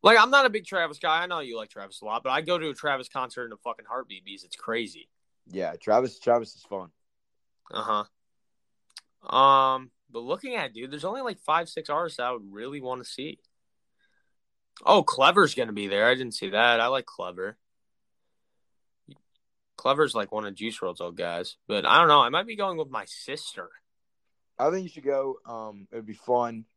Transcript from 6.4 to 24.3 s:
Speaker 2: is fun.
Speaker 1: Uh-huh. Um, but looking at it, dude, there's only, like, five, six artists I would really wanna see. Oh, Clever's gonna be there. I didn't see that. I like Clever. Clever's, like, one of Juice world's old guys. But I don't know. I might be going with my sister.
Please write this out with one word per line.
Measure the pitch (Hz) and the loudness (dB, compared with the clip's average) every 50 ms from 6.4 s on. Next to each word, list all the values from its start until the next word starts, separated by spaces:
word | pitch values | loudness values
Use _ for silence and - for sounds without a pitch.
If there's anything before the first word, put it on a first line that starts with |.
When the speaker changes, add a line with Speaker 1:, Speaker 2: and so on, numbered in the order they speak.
| 113 104 - | 2 -4 -16
Speaker 2:
is | _ - | _ -14
fun. | _ 101 98 90 82 _ _ _ _ _ _ _ _ _ _ _ _ _ _ _ - | _ -10 -10 -10 -12 _ _ _ _ _ _ _ _ _ _ _ _ _ _ _ -12
Speaker 1:
Uh-huh. | - - 107 110 107 104 104 _ _ _ _ _ _ _ _ _ _ _ _ _ _ _ _ _ _ - _ _ _ _ _ - - | -8 -8 -4 -2 -2 -2 -2 _ _ _ _ _ _ _ _ _ _ _ _ _ _ _ _ _ _ -20 _ _ _ _ _ -2 2
Um, | 127 135 139 135 135 135 135 131 131 131 123 _ _ _ _ | 4 6 8 8 6 6 4 0 -2 -6 -12 _ _ _ _
but | 120 117 | -12 -12
looking | 117 127 160 202 - 269 247 | -6 -6 -6 -6 -6 -8 -6
at | 220 160 | -6 -6
it, | 131 110 | -6 -8
dude, | 110 123 131 | -12 -12 -12
there's | 143 147 143 | -10 -8 -8
only, | 185 214 269 | -6 -6 -6
like, | 269 240 196 _ | -8 -8 -8 _
five, | _ - 156 165 170 165 | _ 0 0 0 0 -2
six | - 165 156 - | -8 -10 -6 -4
artists | 147 156 175 165 151 - | -4 -4 -4 -6 -6 -6
I | 123 123 123 | -4 -4 -4
would | 120 98 98 98 | -6 -10 -14 -14
really | 104 113 131 139 147 | -12 -12 -12 -12 -10
wanna | 127 127 127 127 120 | -8 -8 -8 -8 -10
see. | - - - 131 156 - _ _ _ _ _ _ _ _ _ _ _ _ _ _ _ _ _ _ _ _ _ _ _ _ _ _ _ _ - - | -14 -12 -12 -12 -12 -12 _ _ _ _ _ _ _ _ _ _ _ _ _ _ _ _ _ _ _ _ _ _ _ _ _ _ _ _ -4 4
Oh, | - 190 202 156 | 6 6 6 6
Clever's | - - - 131 151 180 202 190 143 - | 2 2 6 6 6 8 6 4 4 4
gonna | 127 123 113 107 | -2 -4 -4 -4
be | 104 101 | -6 -4
there. | 98 98 101 107 120 | -2 0 2 4 4
I | 127 | 2
didn't | 127 131 120 107 | 2 -2 -8 -8
see | - - 95 | -8 -8 -2
that. | 98 107 117 120 120 117 | 2 2 4 4 4 4
I | 113 120 | 2 0
like | 135 131 127 | 0 -2 -6
Clever. | - - - 95 90 90 90 92 101 110 _ _ _ _ _ _ _ _ _ _ _ _ _ _ _ _ _ _ _ _ _ _ _ _ _ _ _ _ _ _ - 143 _ _ _ _ _ _ _ _ _ _ _ _ | -8 -12 -10 -10 -10 -8 -8 -10 -10 -10 _ _ _ _ _ _ _ _ _ _ _ _ _ _ _ _ _ _ _ _ _ _ _ _ _ _ _ _ _ _ -20 -20 _ _ _ _ _ _ _ _ _ _ _ _
Clever's, | - - 131 139 143 156 135 117 | -4 0 0 4 4 2 2 2
like, | 117 104 98 - | -4 -4 -4 -6
one | 107 107 | -6 -6
of | 101 98 | -8 -10
Juice | - 101 117 110 - - | -8 -10 -10 -8 -6 -8
world's | 92 87 - | -8 -6 -6
old | 87 87 85 | -10 -10 -8
guys. | 87 90 87 85 85 90 - - _ _ _ | -6 -6 -4 -4 -6 -8 -10 -12 _ _ _
But | 110 104 - | -4 -2 2
I | - 113 151 | 6 6 6
don't | 170 160 | 8 8
know. | 147 147 127 | 8 8 6
I | 120 | 4
might | 135 170 196 | 2 -2 -4
be | 233 226 | -4 -6
going | 208 202 196 180 | -6 -4 -4 -4
with | 160 156 139 | -6 -8 -8
my | 131 113 98 | -8 -10 -10
sister. | - - - - - 139 - - - - - 90 - _ - _ _ _ _ _ _ _ _ _ _ | -10 -16 -18 -12 -10 -10 -10 -10 -14 -14 -14 -14 -16 _ -20 _ _ _ _ _ _ _ _ _ _